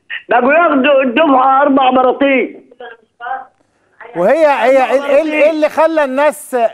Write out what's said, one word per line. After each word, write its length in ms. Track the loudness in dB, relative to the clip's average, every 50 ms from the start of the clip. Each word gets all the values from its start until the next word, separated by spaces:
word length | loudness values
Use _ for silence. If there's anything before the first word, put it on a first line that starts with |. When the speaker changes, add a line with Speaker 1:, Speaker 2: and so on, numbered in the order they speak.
| _ -16 -16 -12 -6 -2
Speaker 1:
بقوا 240 | -2 0 2 2
ياخدوا 500 | 2 2 2 2 0 0 0 2 2 2
الدفعة 600 | 0 0 0 0 0 2 2 2 2 2 2 2
اربع 280 | 2 2 2 2 0 2
مراتين. 800 | 2 2 2 0 0 0 0 0 0 0 -2 -4 -8 -16 -20 _ -20 -20 -20 -20 -20 -20 _ _ _ -16 -14 -12 -12 -12 -14 -18 _ _ _ _ _ _ _ _ _ -20 -20 -12 -6
Speaker 2:
وهي، 300 | -4 -2 0 0 2 2
هي 220 | 2 0 0 0 2
ايه، 220 | 2 2 2 0
ايه، 240 | 0 -2 0 0 0
ايه 60 | 0
Speaker 1:
مراتين. 280 | 0 0 0 0 0 0
Speaker 2:
اللي 180 | 0 0 -2 -2
خلى 360 | 0 0 0 0 0 0 -2
الناس 520 | -2 -2 -2 0 -2 -2 -4 -8 -6 -4 -2 -2 -2